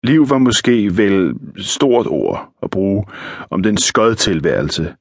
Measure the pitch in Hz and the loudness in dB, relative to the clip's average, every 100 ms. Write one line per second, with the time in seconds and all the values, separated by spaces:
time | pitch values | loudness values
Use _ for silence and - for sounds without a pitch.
0 | 117 156 139 135 127 110 - 120 101 92 | 2 2 4 4 2 2 2 2 2 2
1 | 101 98 85 60 - - 95 - 139 120 | 2 2 0 -2 -12 -12 -8 -2 2 2
2 | 110 73 50 50 - _ - 95 98 101 | 0 -2 -2 -4 -10 _ -6 -2 0 -2
3 | 101 - - - - - 101 104 - - | -4 -12 -14 -16 -6 -2 0 0 0 2
4 | 113 113 - 82 78 62 76 - 82 - | 2 2 0 0 0 0 -2 -4 -6 -8